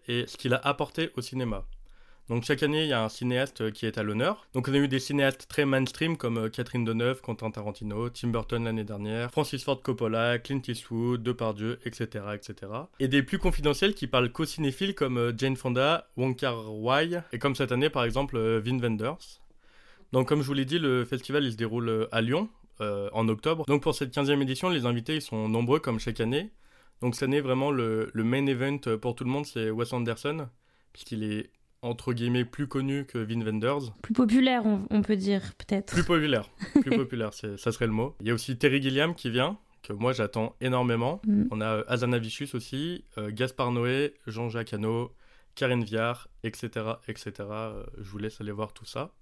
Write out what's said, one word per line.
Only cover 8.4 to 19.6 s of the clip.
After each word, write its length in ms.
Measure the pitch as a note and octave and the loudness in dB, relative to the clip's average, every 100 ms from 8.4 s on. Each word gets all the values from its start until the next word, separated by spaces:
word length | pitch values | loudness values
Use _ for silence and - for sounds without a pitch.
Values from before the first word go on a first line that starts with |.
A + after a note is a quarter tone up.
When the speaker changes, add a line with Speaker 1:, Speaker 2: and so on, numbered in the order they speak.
| - A#2 A#2 | -2 -2 0
Speaker 1:
l'année 180 | A2 | -2
dernière, 480 | G#2 G2+ G#2 A2+ A#2+ | -4 -6 -4 -4 -2
Francis 320 | - C#3+ B2 | 0 0 -2
Ford 180 | - C3+ | -2 -2
Coppola, 560 | - B2 A2+ A2+ A#2 A#2+ | 0 0 2 2 2 0
Clint 240 | - C3+ B2 | -2 -4 -4
Eastwood, 560 | A#2 - A#2 A#2+ B2 | -6 -4 0 0 0
Depardieu, 560 | A#2 A#2 A2 G#2 A2 B2 A#2 | 0 -2 -2 -2 -4 -4 -8
et 60 | |
cetera, 440 | - A2 G#2+ G2+ G#2 | -6 -6 -6 -8 -8
et 40 | |
cetera. 480 | - G2+ G2 A2+ E3 - | -10 -14 -10 -10 -10 -2
Et 80 | C3+ | 2
des 160 | C#3 | 2
plus 160 | C3 G3 | 2 2
confidentiels 560 | - C#3 D3 C#3 G3+ G3+ | 2 4 2 4 2 0
qui 100 | C3 | 0
parlent 260 | B2+ A#2+ | 2 2
qu'aux 140 | - D#3 | 0 -4
cinéphiles 480 | - C#3+ C3 G3 | 0 -2 0 -2
comme, 240 | G3 C#3 B2 | 0 0 2
euh, 160 | A#2+ A#2 | 0 2
Jane 200 | C3+ C3 | 0 0
Fonda, 520 | B2+ B2 C#3 E3 - - | 0 2 4 2 -2 -2
Wong 180 | C3 B2+ | 0 0
Kar-wai, 840 | C3+ A#2 A2 G#2+ A2+ C#3 E3 F3 - | -2 -2 -6 -4 2 2 2 -2 -6
et 60 | A#2+ | -2
comme 160 | C#3+ C3 | 0 0
cette 160 | C3 | 0
année 180 | B2 D3+ | 2 2
par 140 | C#3+ | 2
exemple, 340 | A#2 A#2 C#3 A#2 | 2 2 0 0
euh, 240 | A2 A2+ | 2 2
Wim 180 | A2 C3 | 2 0
Wenders. 640 | A#2 A2 A2+ F3 - - - - | 0 0 -2 -6 -12 -20 -20 -20